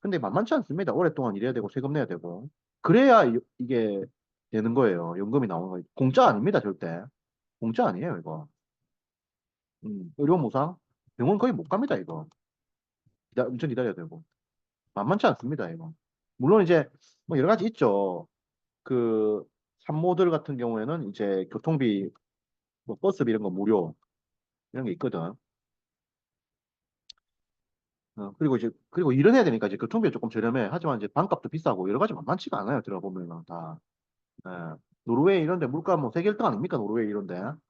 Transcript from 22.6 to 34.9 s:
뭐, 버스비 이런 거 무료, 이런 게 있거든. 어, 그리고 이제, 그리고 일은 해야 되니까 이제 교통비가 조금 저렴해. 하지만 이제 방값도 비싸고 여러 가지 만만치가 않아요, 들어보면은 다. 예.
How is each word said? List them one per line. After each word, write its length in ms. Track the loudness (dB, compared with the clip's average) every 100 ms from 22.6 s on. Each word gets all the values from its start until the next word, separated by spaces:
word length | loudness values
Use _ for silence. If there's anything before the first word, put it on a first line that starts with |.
| _ _
뭐, 120 | -14 -2
버스비 340 | -2 0 0
이런 120 | 0
거 80 | -2
무료, 440 | -4 2 2 2 -6 _ _ _ _ _ _ _
이런 140 | -8 -6
게 60 |
있거든. 420 | -4 -4 -4 -8 -10 _ _ _ _ _ _ _ _ _ _ _ _ _ _ _ _ _ -20 _ _ _ _ _ _ _ _ _ -12
어, 160 | -12 -2
그리고 180 | 2 2
이제, 140 | 0 -6 _
그리고 220 | 0 2
일은 220 | 6 6
해야 100 | 8
되니까 220 | 6 2 -2
이제 100 | -2
교통비가 360 | -4 0 0
조금 160 | -2 -4
저렴해. 380 | -2 0 0 -2
하지만 280 | -2 -2 -4
이제 80 | -4
방값도 400 | -2 0 -2 -4
비싸고 400 | -4 -2 -2 0
여러 100 | 0
가지 140 | 0
만만치가 440 | -2 -4 -4 -4 -6
않아요, 220 | -2 -4
들어보면은 600 | -4 -8 -8 -10 -10 -12 -14
다. 340 | -12 -12 -14 _ _ _ _ _ _ -14
예. 40 | -12 -12 -14 _